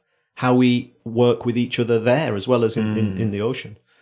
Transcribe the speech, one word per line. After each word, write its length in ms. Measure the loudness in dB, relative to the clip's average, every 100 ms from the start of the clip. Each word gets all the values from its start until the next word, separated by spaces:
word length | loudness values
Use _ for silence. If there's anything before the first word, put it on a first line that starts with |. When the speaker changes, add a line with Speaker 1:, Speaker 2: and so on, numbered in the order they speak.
| _ _ _ -4
Speaker 1:
How 120 | 2
we 380 | 4 4 2 -2 _
work 440 | -8 2 2 2 -2
with 100 | -2
each 220 | -2 -2
other 180 | 0 0
there 380 | 2 0 0 -4
as 100 | 0
well 160 | 2
as 140 | 2 0
in, 180 | -2 0
in, 160 | -2
Speaker 2:
Mm. 60 | -2
Speaker 1:
in 100 | -4
the 100 | -2
ocean. 380 | -4 -6 -10 -20 _ _